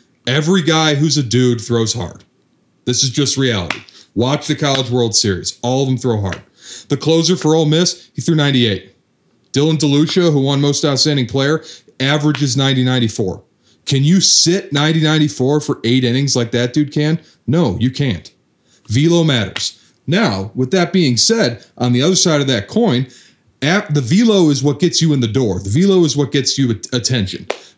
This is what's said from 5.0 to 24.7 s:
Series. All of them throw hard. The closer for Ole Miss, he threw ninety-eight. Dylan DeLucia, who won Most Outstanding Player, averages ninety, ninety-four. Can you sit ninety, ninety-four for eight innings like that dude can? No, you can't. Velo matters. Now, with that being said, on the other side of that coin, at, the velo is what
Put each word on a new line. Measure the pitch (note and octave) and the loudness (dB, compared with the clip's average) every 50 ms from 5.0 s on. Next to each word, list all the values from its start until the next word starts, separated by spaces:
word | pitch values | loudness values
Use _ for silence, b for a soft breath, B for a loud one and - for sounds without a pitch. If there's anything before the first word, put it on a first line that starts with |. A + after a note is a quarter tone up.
| A#2+ A2 G2+ | -2 0 0
Series. | - - G#2 F#2 F2 - - - - - | 0 0 0 -2 -4 -6 -10 -10 -6 -4
All | A#2+ B2+ C3+ C#3 | -2 -2 0 0
of | C3 | 0
them | C3 | -2
throw | A#2 - B2+ A2+ G#2 | -2 -2 -2 -2 -2
hard. | G2 F#2 E2 - - _ B B B B B B B B | -4 -6 -8 -10 -12 _ B B B B B B B B
The | C#3+ - | -6 -4
closer | - D#3+ D#3+ E3 E3 E3 F#3 | 0 0 0 2 2 0 0
for | - - D3+ D#3 | 0 0 2 2
Ole | E3 D#3+ | 2 2
Miss, | D3+ D#3 E3 F3+ F3+ - - - _ _ | 2 2 2 2 0 -2 -6 -12 _ _
he | - | -6
threw | - F3 E3 | -2 0 0
ninety-eight. | D3+ C#3+ C#3+ C3+ B2 A#2+ G#2+ G2 F#2 - - _ _ _ _ _ _ _ _ _ _ _ _ - | 2 2 2 2 2 2 0 -2 -4 -8 -12 _ _ _ _ _ _ _ _ _ _ _ _ -2
Dylan | C3+ D3 D#3+ D#3 C#3+ | 0 0 2 0 0
DeLucia, | D#3 D3 C#3 C#3+ D3+ - - F#3 F3 E3+ | 0 2 2 2 2 2 2 2 2 2
who | D3+ C#3 | 2 2
won | C3+ C#3 C#3+ C#3 | 2 0 0 2
Most | C#3+ C#3+ C#3 - - | 0 0 0 0 0
Outstanding | D3 C#3 B2+ - D3+ D3 C#3 B2 | 0 0 2 2 2 0 0 -2
Player, | A2 C3 C3+ C3+ C#3+ D#3+ D#3+ - B B B B B B - | -2 -2 0 0 0 0 -2 -4 B B B B B B -4
averages | C3 C#3 D3 D3+ C#3+ D3+ D3 - D3 C3 A#2 | -2 0 0 2 2 0 0 0 0 -2 0
ninety, | C3+ C3+ C3+ C3+ B2+ B2+ | 0 0 0 2 0 0
ninety-four. | B2+ B2+ B2+ A#2+ A2 - - G#2+ F#2 E2+ - - _ _ _ b b b b b | 0 0 0 0 -2 -2 -4 -4 -4 -6 -8 -12 _ _ _ b b b b b
Can | - C3+ C3+ C#3 | -4 -2 0 2
you | D3+ F#3 F#3+ | 4 4 4
sit | - - - - - E3 F3 G3+ - - D3 | 4 2 2 2 2 2 2 0 -2 -2 -2
ninety, | C#3+ D3 D#3 D#3+ D#3+ D#3 | 0 0 2 2 2 2
ninety-four | D3+ D#3 D#3 D3+ C3+ - - B2+ C3+ D3 D3+ | 2 2 2 2 0 0 0 0 0 0 0
for | C#3+ - C3 - - | 0 -2 -4 -4 -2
eight | A2+ B2+ C3 B2 | 0 0 2 2
innings | A#2 A#2+ C3+ C#3+ C3+ - | 0 0 0 0 0 0
like | C3 A#2 A2 | -2 -2 0
that | - A#2+ B2 A#2+ - | -2 -2 -2 0 0
dude | D3+ D3 C3+ - | -2 -2 -2 -2
can? | D3+ D3+ D3+ E3 E3 b b b b b | -2 -2 0 -2 -2 b b b b b
No, | - C#3+ F3 E3+ A2+ F2+ - | -2 0 0 0 0 0 -2
you | A2 B2+ | -2 -2
can't. | - - C#3+ B2+ F#2 D#2+ - - _ _ _ _ _ _ b b b b b b | -2 -2 -4 -4 -4 -6 -10 -16 _ _ _ _ _ _ b b b b b b
Velo | G#2+ B2+ D3+ E3 E3+ E3+ D#3+ | 0 2 2 4 4 4 2
matters. | D#3 C3+ A#2 G2 E2 - - - - - b b b b b b | 2 2 0 -2 -4 -6 -8 -8 -8 -10 b b b b b b
Now, | - - G#3 A3+ C#3 G2+ G2 F#2+ A2 - | -2 0 0 2 0 0 -2 -6 -6 -4
with | B2 B2+ B2+ F#3+ | -4 -4 0 0
that | F#3 E3+ - - | 0 0 0 2
being | F#3+ E3+ C3 A#2+ | 2 2 2 2
said, | A2+ - - A3+ A3+ F#3+ A#2+ A#2 - B B B B | 2 2 2 2 2 0 0 -2 -6 B B B B
on | B2 B2 A#2+ | 0 0 2
the | B2 C#3 | 2 2
other | F3 F#3+ | 2 2
side | - - F3+ D#3 D3 C#3 | 2 2 2 2 0 0
of | C3+ | 0
that | B2+ G#2+ G2+ - | -2 -2 -2 -2
coin, | - G#3+ A#3+ G3 A#2+ B2 C3+ - B B B B B B B B B - C3+ | -2 0 0 2 0 0 -2 -6 B B B B B B B B B -6 -2
at, | D3 F#3 G3+ G3 - D3 | 0 0 0 0 -2 -2
the | D3 B2+ | -2 0
velo | A2+ D#3+ G#3 B3 A3+ G#3 F#3+ E3+ D3+ | 2 2 4 4 4 4 4 4 4
is | C#3+ B2 C3 | 2 2 0
what | D3 | 0